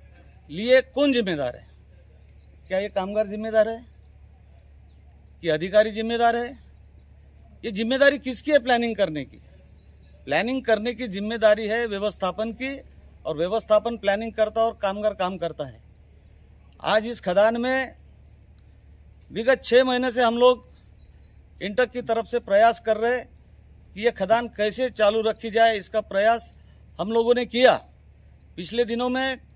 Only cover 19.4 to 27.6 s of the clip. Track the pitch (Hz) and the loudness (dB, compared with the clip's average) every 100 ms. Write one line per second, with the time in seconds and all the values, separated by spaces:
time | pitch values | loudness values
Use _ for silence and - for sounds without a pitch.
19.4 | 233 254 - 240 254 247 254 233 233 233 | 0 0 4 4 4 0 0 2 2 6
20.4 | 247 240 - - - - - - - - | 4 4 -4 -20 -20 -20 -20 -20 -20 -20
21.4 | - - 202 208 247 247 233 226 214 240 | -20 -10 -4 -2 -2 -4 -4 -4 -2 -6
22.4 | 226 196 226 226 220 214 233 247 - - | 0 4 4 4 -2 0 0 -2 -6 -20
23.4 | - - - - - 196 233 226 190 233 | -20 -20 -20 -20 -18 -4 -2 -2 0 0
24.4 | 240 - 208 208 254 214 208 220 214 214 | 0 -2 -2 -2 -4 2 2 2 -2 -4
25.4 | 226 214 226 214 - 220 208 196 214 233 | -2 2 4 2 -4 -6 -4 0 2 0
26.4 | - - - - - - 190 226 233 247 | -4 -20 -20 -20 -16 -8 -2 0 2 0
27.4 | 240 233 | 0 4